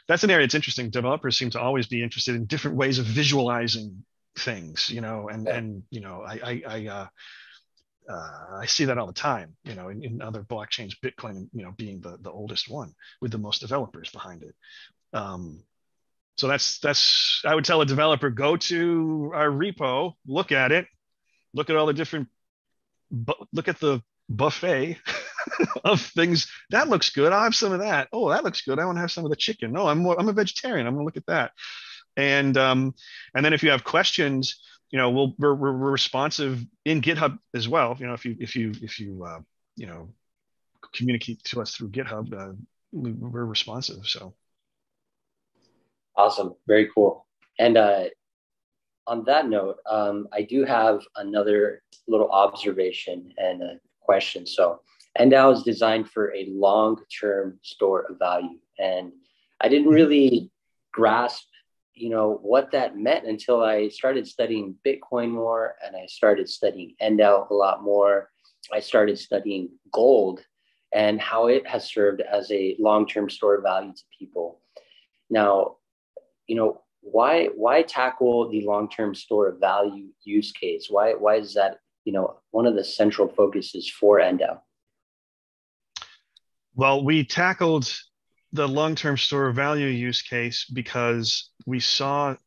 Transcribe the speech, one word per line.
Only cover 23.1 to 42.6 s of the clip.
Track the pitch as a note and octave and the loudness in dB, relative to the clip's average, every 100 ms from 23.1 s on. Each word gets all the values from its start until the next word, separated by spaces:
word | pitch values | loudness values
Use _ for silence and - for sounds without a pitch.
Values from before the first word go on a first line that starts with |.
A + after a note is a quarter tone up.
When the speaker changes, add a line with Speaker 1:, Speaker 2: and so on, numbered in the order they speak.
| A#2 A#2 - - | -8 -6 -6 -6
Speaker 1:
look | - E3 | -6 -4
at | E3 | -2
the | D3+ C3 - _ - | 0 -2 -4 _ -10
buffet | G#2+ D3+ - F3+ C#3+ E3 E3+ - - - - - | -2 -2 0 -2 0 -2 -6 -10 -10 -10 -10 -8
<laughs> | - - - | -4 -2 -2
of | - G3 | 0 0
things. | - - F3 E3 - - - | 0 0 2 0 -2 -10 -2
That | E3+ D4+ | 0 2
looks | G3+ - | 2 0
good. | - D3 | 2 4
I'll | G3 | 4
have | A3+ A3+ | 2 0
some | G#3+ | 0
of | F3+ | -2
that. | G#3 D#3 C3 | 0 -2 -2
Oh, | A2 D#3+ | -4 0
that | F#3 | 0
looks | G3 - | -2 -4
good. | - C3 | -4 -2
I | F3+ | -2
wanna | E3+ | -2
have | F3 | -6
some | E3+ | -6
of | D#3 | -6
the | D3+ | -4
chicken. | - G#3+ A2+ | -4 -4 -6
No, | C#3 F#3+ | -2 0
I'm, | D3+ F3 | 2 2
I'm | E3+ G3+ | 0 0
a | |
vegetarian. | G#3 G#3 - B3+ F#3 A#2+ | 0 -2 -4 -4 -4 -2
I'm | |
gonna | C#3 D3+ | -4 -6
look | - | -8
at | - | -4
that." | E3+ - - - - - - _ - | -4 -4 -8 -18 -16 -18 -20 _ -2
And, | C#3+ C#3 C#3 C3+ | 0 2 2 2
um, | C3 C3 C3 - - - - C3 | 2 2 0 -6 -16 -20 -8 -2
and | |
then | D3+ | 2
if | D3+ | 2
you | D#3 | 4
have | C3+ | 2
questions, | - D#3+ G3 - D3 C3+ C3 - _ _ _ | 2 0 2 0 0 0 -4 -8 _ _ _
you | C3+ | 0
know, | B2+ | 2
we'll, | B2+ C#3 - | 2 0 0
we're, | D3 | 0
we're, | C#3 C#3 C3 | 2 0 -2
we're | C3+ | 0
responsive | C3+ - B2+ D3 - C#3+ B2+ A#2+ _ D3+ | 0 -2 -2 -4 -4 -4 -6 -8 _ -2
in | D#3 | 0
GitHub | C3+ D#3+ D3+ - _ | 0 0 0 -2 _
as | B2 A2+ | -6 -2
well. | D#3 A#2+ B2 | 0 0 -4
You | B2 | -8
know, | |
if | A#2+ | -8
you, | B2 A2+ | -8 -10
if | A#2 B2 | -8 -6
you, | A2+ G#2+ | -6 -6
if | A2 - | -12 -12
you, | G2+ F#2+ F2 | -12 -12 -14
uh, | E2 - _ _ - | -16 -20 _ _ -18
you | G2 | -16
know, | E2+ E2+ - _ _ _ _ _ _ - | -16 -18 -20 _ _ _ _ _ _ -16
communicate | - B2 A#2+ - A2+ - | -4 -2 -2 -4 -10 -10
to | B2+ | -8
us | G#2+ - | -8 -10
through | A2+ | -10
GitHub, | A2+ B2 A2 G#2 | -8 -8 -10 -10
uh, | G2 F#2+ F#2+ | -12 -14 -18